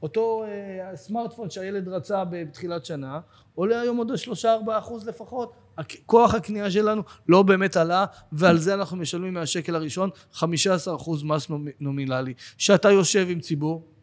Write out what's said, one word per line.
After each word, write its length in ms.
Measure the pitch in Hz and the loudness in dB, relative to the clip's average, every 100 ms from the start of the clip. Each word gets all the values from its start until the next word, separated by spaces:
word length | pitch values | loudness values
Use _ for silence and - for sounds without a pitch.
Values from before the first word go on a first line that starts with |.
אותו, 420 | 156 220 226 220 214 202 196 190 185 | -6 -2 -2 -4 -6 -10 -10 -12 -12
אה, 60 | 180 | -14
סמארטפון 520 | - 226 233 233 208 | -8 -6 -6 -10 -12
שהילד 380 | 196 190 202 185 | -10 -8 -6 -6
רצה 380 | 185 - 196 | -8 -4 -4
ב-, 40 | 180 | -4
בתחילת 500 | 175 156 - 175 170 | -6 -10 -10 -8 -8
שנה, 340 | - 151 135 151 - _ _ | -8 -10 -8 -12 -14 _ _
עולה 260 | - 196 233 | -4 0 0
היום 160 | 240 240 | 0 -2
עוד 200 | 226 269 | -2 -4
שלושה, 360 | 247 220 226 | -6 -2 2
ארבעה 260 | 226 214 214 | 2 0 -4
אחוז 280 | 214 233 214 | -4 -10 -12
לפחות. 460 | 226 202 247 226 - _ - | -12 -10 -8 -8 -12 _ -12
הכ-, 160 | 151 - | -12 -14
כוח 280 | - 226 226 | 4 6 6
הקנייה 380 | 220 165 214 202 | 4 -2 -6 -2
שלנו 300 | 196 214 214 196 - - | 0 2 0 -6 -6 6
לא 160 | 180 | 6
באמת 340 | 190 190 190 180 | 8 4 4 2
עלה, 280 | 165 185 202 - - | 2 2 0 -6 -12
ועל 260 | 151 180 165 | 4 6 6
זה 160 | 170 | 2
אנחנו 240 | 196 180 180 | -2 -4 -6
משלמים 360 | 151 175 185 | -6 -6 -6
מהשקל 420 | 180 151 180 180 | -6 -4 -4 -2
הראשון 340 | 160 156 185 190 - _ | -4 -4 -2 -4 -4 _
חמישה 400 | - 170 165 196 | -4 -2 2 2
עשר 220 | 180 180 | 0 -2
אחוז 280 | 147 165 151 | -6 -4 -4
מס 260 | 151 151 - | -2 -2 -2
נומ-, 40 | 147 147 - | -8 -8 -6
נומינלי. 540 | 143 139 135 127 131 123 - - | -6 -4 -2 -4 -4 -10 -18 -2
שאתה 340 | - 196 208 | 4 6 8
יושב 360 | 196 175 202 180 | 6 6 2 0
עם 100 | 175 | -4
ציבור, 480 | - 147 151 165 - _ | -4 -2 -2 -6 -10 _